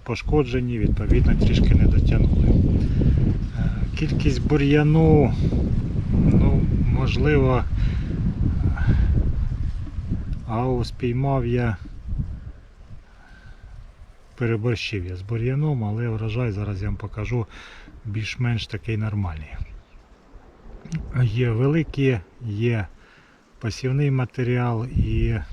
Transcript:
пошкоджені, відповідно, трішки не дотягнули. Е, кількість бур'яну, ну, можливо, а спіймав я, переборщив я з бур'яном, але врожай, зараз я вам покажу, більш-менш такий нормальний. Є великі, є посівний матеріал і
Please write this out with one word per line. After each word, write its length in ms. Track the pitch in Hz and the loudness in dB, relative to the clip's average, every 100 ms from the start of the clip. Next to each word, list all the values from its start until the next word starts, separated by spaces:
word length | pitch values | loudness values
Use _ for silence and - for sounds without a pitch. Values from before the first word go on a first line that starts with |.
пошкоджені, 720 | - 113 - 151 127 127 123 117 | -8 -6 0 0 2 -2 -2 0
відповідно, 560 | 104 104 107 - - | 0 0 2 4 4
трішки 400 | - - - - | 4 4 4 6
не 120 | - - | 6 6
дотягнули. 600 | - - - - - - - - - - - - - - - - - | 6 4 4 4 4 4 4 4 2 2 2 2 4 2 0 -4 -2
Е, 120 | - - - - | -2 0 -4 -2
кількість 480 | 156 127 147 135 - | -2 0 0 0 0
бур'яну, 880 | 147 139 147 151 160 160 156 123 - - - - - - - - | 2 4 4 4 4 6 6 6 2 0 0 0 0 -2 -2 0
ну, 500 | - - - - - - - - | 2 4 6 4 4 2 2 2
можливо, 720 | 131 131 - 147 147 131 123 - - - - - - - - - - - - - - - - - - - - - - - - - - - - - | 2 0 0 2 4 4 2 0 0 0 -2 -4 -2 -2 0 -2 0 0 0 2 2 4 2 2 0 -2 -2 -4 -6 -8 -8 -6 -6 -4 -8 -4
а 360 | 113 127 123 | -2 0 -2
спіймав 640 | 117 - 123 120 139 135 120 | -4 -4 -4 -2 0 0 0
я, 300 | 123 120 98 - - - - - - - - - - - - - - - - - - - - - - - - - | 0 0 -4 -10 -14 -8 -6 -6 -8 -14 -18 -20 -20 -20 -20 -20 -20 -20 -20 -20 -20 -20 -20 -20 -20 -20 -20 -18
переборщив 720 | - 117 113 117 113 - 104 87 | -6 -2 -2 -2 -4 -4 -8 -8
я 100 | 90 | -10
з 60 | |
бур'яном, 600 | 98 117 117 135 151 135 | -8 -4 -2 -2 -2 -2
але 240 | 107 107 117 | -4 -4 -4
врожай, 440 | 110 110 110 120 | -4 -4 -4 -4
зараз 300 | 98 104 95 | -4 -6 -6
я 60 | 101 | -6
вам 80 | 101 | -6
покажу, 500 | 101 - 104 123 110 - - - - - | -8 -8 -6 -4 -6 -12 -20 -20 -20 -16
більш-менш 600 | 113 101 107 - 123 113 - | -10 -8 -8 -4 -2 -2 -6
такий 300 | 107 - 107 | -10 -6 -4
нормальний. 600 | 107 104 92 76 73 - - - - - - - _ - - - - - - 160 - 123 | -4 -4 -6 -8 -12 -10 -10 -12 -20 -20 -20 -20 _ -20 -20 -20 -20 -18 -12 -10 -6 -2
Є 280 | 123 110 123 | -2 0 -2
великі, 680 | 113 139 160 147 - 135 120 - - 117 | 0 0 0 -2 0 0 0 -6 -14 -10
є 400 | 104 120 113 95 - - _ _ _ _ - | -4 -2 -2 -4 -12 -20 _ _ _ _ -10
посівний 520 | 110 - 131 135 143 | -8 -6 -4 0 0
матеріал 760 | 131 123 - 120 123 123 113 127 | 0 -2 -4 -2 0 0 -2 -4
і 540 | - 110 113 113 113 - | -2 0 0 0 -2 -4